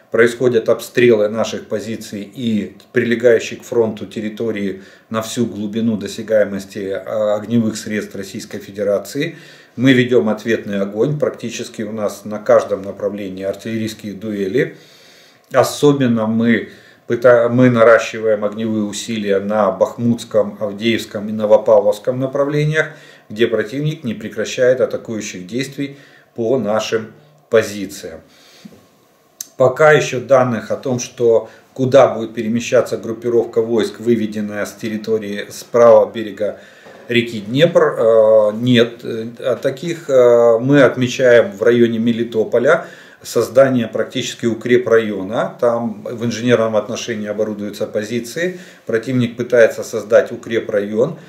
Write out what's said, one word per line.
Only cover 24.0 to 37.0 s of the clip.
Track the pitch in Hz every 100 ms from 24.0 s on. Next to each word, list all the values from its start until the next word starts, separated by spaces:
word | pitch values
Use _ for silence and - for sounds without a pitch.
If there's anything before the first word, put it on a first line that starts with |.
не | 117 101
прекращает | 104 110 104 - 123 127
атакующих | 107 98 - 107 98 92 90
действий | 120 139 - 139 - - _ _
по | - 113 131
нашим | 104 110 - 113 107 - _ _ -
позициям. | 113 101 101 95 - 87 80 - _ _ _ - - _ _ _ _ _ - - -
Пока | 127 127 151
еще | 151 - 127
данных | 110 135 123 110 -
о | 104
том, | 135 123
что | - - 120 110 - - _
куда | - 127 135 117
будет | 107 113
перемещаться | 123 107 117 - 123 - 110
группировка | 104 113 120 117 - 117
войск, | 113 113 101 -
выведенная | 117 110 104 107 104 104 98
с |
территории, | - 110 107 110 110 101 104 -
с | - -
правого | 120 117 107 101
берега | 117 104 98 101 - - _ - -